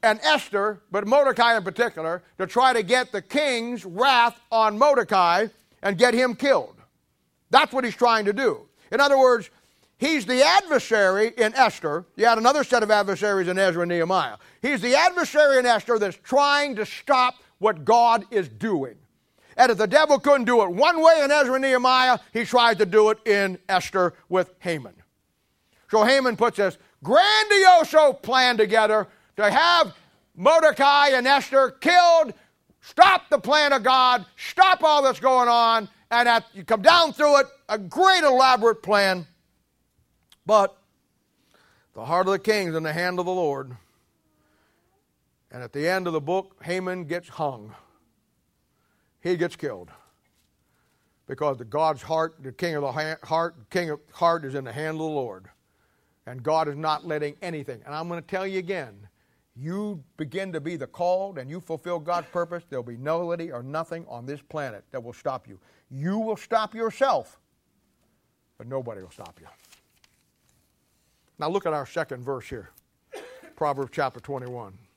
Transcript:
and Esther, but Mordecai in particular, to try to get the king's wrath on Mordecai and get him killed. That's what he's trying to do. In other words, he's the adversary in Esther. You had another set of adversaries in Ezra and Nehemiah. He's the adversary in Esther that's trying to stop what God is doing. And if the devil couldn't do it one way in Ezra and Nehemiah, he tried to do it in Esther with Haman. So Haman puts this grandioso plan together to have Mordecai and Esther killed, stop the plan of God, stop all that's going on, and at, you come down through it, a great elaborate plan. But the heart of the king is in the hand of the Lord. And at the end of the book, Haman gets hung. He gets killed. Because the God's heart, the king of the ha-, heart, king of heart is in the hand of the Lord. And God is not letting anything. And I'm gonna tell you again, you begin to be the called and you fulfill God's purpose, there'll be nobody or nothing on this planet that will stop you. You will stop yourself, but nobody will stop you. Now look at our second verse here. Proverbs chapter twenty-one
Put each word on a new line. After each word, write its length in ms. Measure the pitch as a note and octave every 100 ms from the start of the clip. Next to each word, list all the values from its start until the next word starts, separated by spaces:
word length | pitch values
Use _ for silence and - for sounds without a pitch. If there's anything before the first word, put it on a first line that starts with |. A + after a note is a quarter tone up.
and 160 | A3+ A3
Esther, 580 | D4 D4+ - G3+ G#3 G3+ _
but 160 | F#3+ G3+
Mordecai 520 | C4+ C#4 A#3+ A#3+ A3+
in 40 |
particular, 600 | F#3 F3+ A#3 E3 D#3+ F3 _ _
to 80 | F#3+
try 260 | A#3 C4
to 100 | A#3
get 300 | F#3 B3 B3
the 80 | G3+
king's 640 | - C#4 D4 B3 A#3 A#3+
wrath 560 | F3+ F3 C4 B3+ A#3 - _
on 280 | A3+ A3 G#3+
Mordecai 720 | D4 C#4 G3+ G3 F3 F3 G#3+ _ _ _
and 160 | G3 F#3+
get 160 | B3
him 200 | A#3 B3+
killed. 420 | A#3 C#4 A3+ B2 - _ _ _ _ _ _ _
That's 200 | B3+ D4+
what 120 | C4
he's 120 | B3 -
trying 280 | A#3+ A3+
to 80 | G3+
do. 340 | G#3 C4 C#3+ - _ _
In 80 | A#3
other 200 | C#4+ C4+
words, 320 | B3+ A#3+ F#3 _ _ _ _ _
he's 260 | C#4+ D#4
the 180 | G3 B3+
adversary 920 | D4 F#4 F#4+ C#4+ - A3 F#3+ F#3+ A3 A#3+
in 180 | A3
Esther. 520 | B3+ A#3+ - D#3+ D3+ F3+ -
You 80 |
had 140 | A3+ A3+
another 260 | A#3 D4
set 180 | C4 B3
of 80 | G#3+
adversaries 560 | G#3+ G3 F#3+ G#3 G3 F3
in 120 | F#3
Ezra 240 | F#3+ E3+
and 80 | F3
Nehemiah. 460 | F3 E3 F#3 C3+ G#2+ _ _
He's 180 | B3 C#4
the 140 | A3+
adversary 640 | C4+ F4 F4+ D#4+ D4+ D4 C4+
in 80 | B3
Esther 320 | A3 - A3+
that's 180 | G3+ E3+
trying 600 | - C4 C#4+ C#4+ C#4+ A3
to 100 | G#3
stop 480 | - - C4 B3 - _ _
what 260 | G#3 F3
God 400 | C#3+ A#3 A#3 A#3 -
is 180 | A3 E3
doing. 460 | A2 A3+ F#3 C3+ G#2+ _ _ _ _ _ -
And 120 | B3+
if 60 | G3+
the 100 | G#3+
devil 320 | C4 D#4 C#4+
couldn't 280 | C#4+ C#4+ A#3
do 160 | A#3+
it 80 | F#3+
one 320 | F3 D4+ E4+
way 180 | D#4+ E4
in 80 | C#4
Ezra 240 | D4 C4+ C4
and 60 |
Nehemiah, 580 | C4+ B3+ B3 B3+ B3+ B3 -
he 140 | A3+ G#3+
tried 320 | B3 A#3 G#3+
to 80 | G3+
do 240 | G#3+ G#3+
it 80 | G#3+ -
in 320 | G3+ G3 F#3 -
Esther 460 | F#3 - F#3+ F3+ - _
with 200 | F#3 F3 _
Haman. 340 | F#3 D#3+ A2+ _ _ _ _ _ _ _ _ _ _
So 140 | A3
Haman 320 | G#3+ C4+ B3+ G#3+
puts 200 | A#3 -
this 220 | G3 - _ _
grandioso 1200 | C#3 C#4 G4 G#4+ G#4+ G4+ F#4+ F4+ D#4 D#4 D4+ A#3+
plan 340 | - B3+ B3+ A#3
together 520 | G#3+ A3 G#3+ G#3+ G3 _ _ -
to 140 | G#3
have 440 | A#3+ E4 F4 C#4 - _ _ _ -
Mordecai 760 | G3 E4 D#4 - C#4 C#4+ C#4+
and 120 | C4 B3
Esther 440 | C#4 - C4+ C4
killed, 640 | - D4+ F4+ F4 E4 D4+ - _ _ _ _
stop 500 | - - F#4 F#4 -
the 80 | C#4+
plan 340 | G3+ D4+ D4
of 100 | C4+
God, 420 | A3 C4 B3+ B3 F#3 _
stop 460 | - - F#4+ F4+
all 200 | D#4+ D4
that's 180 | C4+ B3
going 280 | A#3+ B3+ A#3+
on, 400 | A#3 A#3 A3+ G#3 _ _
and 180 | A#3 A#3+
at, 160 | A#3 -
you 100 | G3
come 200 | F3 A3+
down 300 | G3 E4+ D#4+
through 280 | - D4 C#4+
it, 60 | C#4 - -
a 100 | G#3+
great 440 | F#3 B3 F#4+ F#4
elaborate 600 | D4+ B3+ C4 B3+ A3+ A3
plan. 440 | - G#3 G3 F#3 E3 _ _ _ _ _ _ _ _ _ _ _
But 320 | - G#3+ G3 _ _ _ _ _ _ _ _ _ _ _ _
the 100 | -
heart 220 | A#2 E3+ F#3
of 60 |
the 60 | G3
king 300 | G3 G#3+ F3+
is 60 |
in 80 | D#3+
the 100 | D#3+
hand 260 | D#3+ F3+ F3+
of 60 |
the 80 | F3
Lord. 440 | F#3 E3 C#3 C3+ B2 _ _ _ _ _ _ _ _ _ _ _ _ _ _ _ _ _
And 120 | B2
at 100 | A#2+
the 160 | C#3+ D#3
end 180 | F#3+ F3+
of 60 |
the 80 | D#3+
book, 360 | C#3+ F#3 F#3+ _
Haman 420 | D#3+ F#3 F#3 F#3
gets 240 | D#3+ F3 F3
hung. 460 | - D3+ B2 G#2+ - _ _ _ _ _ _ _ _ _ _ _ _ _ _
He 140 | F3 F3+
gets 200 | E3+ -
killed. 340 | D3 G2+ F2+ - _ _ _ _ _ _ _ _ _ _ _ _ _
Because 300 | C3+ D3 C3
the 80 |
God's 380 | A#2 C#3+ D#3+ C#3+
heart, 340 | - D#3+ D#3+ _
the 100 | C3+
king 220 | B2+ F3
of 80 | D3+
the 100 | C#3+
ha-, 240 | C3+ D#3 D#3+
heart, 480 | - D#3+ E3+ D#3+ A2+
king 200 | F#3 E3+
of 100 | D3+ _
heart 320 | - E3+ E3
is 100 | C#3+
in 100 | C#3
the 80 | C3
hand 200 | A#2 D#3
of 60 | D#3
the 60 |
Lord. 420 | D#3+ D3+ B2 F#2+ G2 _ _ _ _ _ _ _ -
And 160 | B2+
God 260 | B2 D#3+ D#3
is 80 | C#3+
not 300 | D#3 D3+ E3+
letting 300 | D3+ D3 D3
anything. 400 | F#3 D#3+ C3+ A#2+ A#2+
And 80 |
I'm 140 | D3+ E3+
gonna 140 | E3+
tell 240 | - F#3 G3
you 120 | F#3+
again, 480 | F3 F#3+ C3 G2+ G#2 _ _ _ _ -
you 460 | D3 F#3+ G#3 F#3+ C3+ _
begin 360 | D#3 F3+ F#3+
to 80 | E3
be 160 | C#3+ E3+
the 100 | C3
called 500 | - F3 F#3 G3 F3
and 140 | C3
you 100 | E3
fulfill 380 | - D#3+ F3 F3
God's 300 | D3+ F3 D#3
purpose, 360 | F3 E3+ F3 _
there'll 120 | C3+
be 140 | A#2 A#2+
nobody 560 | C#3 E3 E3+ E3+ E3
or 100 | B2
nothing 440 | B2+ D3+ E3 E3 E3
on 160 | A#2+
this 160 | B2 C#3+
planet 440 | _ D#3 C#3 G#2 _
that 120 | C3
will 100 | A#2
stop 340 | A#2+ D3 C3 _
you. 120 | F#2+ _ _ _
You 280 | C3 D#3 G3+
will 180 | A3 G#3+
stop 380 | - A3+ G#3+
yourself, 640 | A3 A3+ - C4+ E3+ - _ _ _ _ _ _ _ _ _ _ _ _ _
but 120 | A#2+
nobody 340 | C3+ A#2+ G#2+
will 80 | F#2
stop 280 | - F#2 _
you. 100 | E2 _ _ _ _ _ _ _ _ _ _ _ _ _ _ _ _ _ _ _
Now 120 | D#3
look 160 | G3 F3
at 80 |
our 100 | D3+
second 400 | C#3 - D#3 B2+
verse 240 | B2 C3+ -
here. 220 | B2 F#2 _ _ _ _ - - - - _
Proverbs 340 | D3+ C#3 C3+
chapter 280 | - C#3 B2+
twenty-one 580 | - C#3 B2 B2 G#2+ G2 A#2